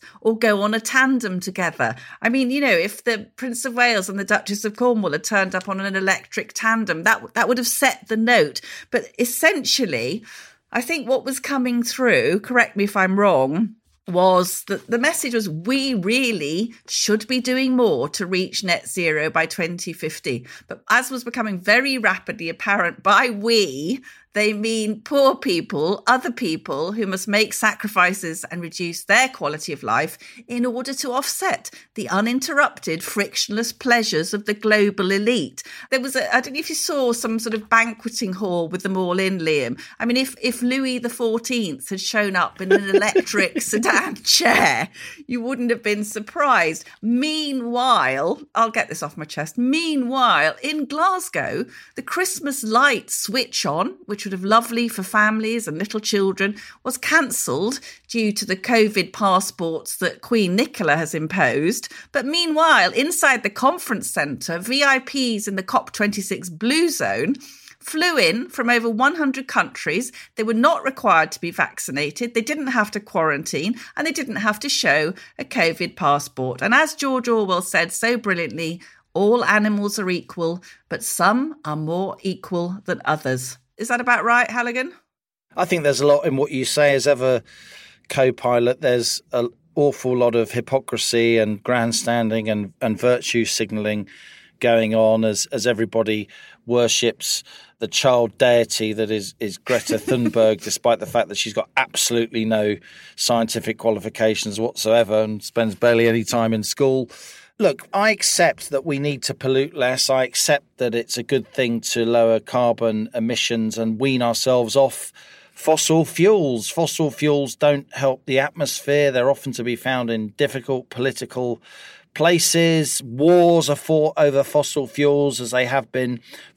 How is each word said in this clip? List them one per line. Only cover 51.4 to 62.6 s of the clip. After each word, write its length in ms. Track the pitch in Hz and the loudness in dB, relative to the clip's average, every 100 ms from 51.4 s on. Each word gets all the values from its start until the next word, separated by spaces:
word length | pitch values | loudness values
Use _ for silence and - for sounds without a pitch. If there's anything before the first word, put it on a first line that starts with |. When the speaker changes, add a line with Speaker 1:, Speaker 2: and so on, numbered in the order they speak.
| - 143 247 - - - | -2 -4 -6 -12 -16 -14
Speaker 1:
the 40 | |
Christmas 600 | - 349 370 - 285 269 | -6 -4 -2 -4 -6 -6
light 460 | 220 233 285 233 - | 0 4 4 2 -4
switch 560 | - - 254 - - 165 | -6 -2 -2 -2 -2 -2
on, 320 | 156 247 381 - | 0 -2 -6 -10
which 160 | 208 | -10
would 120 | 196 | -8
have 100 | 185 | -6
lovely 440 | 196 226 233 233 233 | 2 4 4 0 -2
for 140 | 202 | -4
families 640 | 185 214 214 220 220 233 175 | -2 2 2 2 -2 -2 -4
and 120 | 156 | -6
little 200 | 208 214 | -6 -6
children, 560 | 208 202 190 190 196 208 - - | -2 0 2 0 -2 -4 -14 -12
was 120 | - - | -8 -6
cancelled 840 | - 320 - - - 135 208 269 - - - | 0 0 0 -4 -4 -2 -2 -4 -10 -20 -6
due 240 | 233 214 | -2 0
to 140 | 208 208 | 0 -4
the 100 | 190 | -4
covid 580 | - 233 220 214 - | 2 4 4 2 -2
passports 840 | - 202 185 - - 165 160 - - | 0 2 2 0 -4 -4 -4 -8 -4
that 240 | 180 - | -4 -4
Queen 340 | - 226 180 190 | 0 2 4 2
Nicola 400 | 311 - 160 151 | 0 0 0 2
has 200 | 156 160 | 0 -4
imposed. 760 | 156 185 135 131 165 254 - - - | -2 0 2 2 0 -2 -8 -16 -8
But 160 | 277 254 | -4 -2
meanwhile, 640 | 339 339 311 | -2 0 2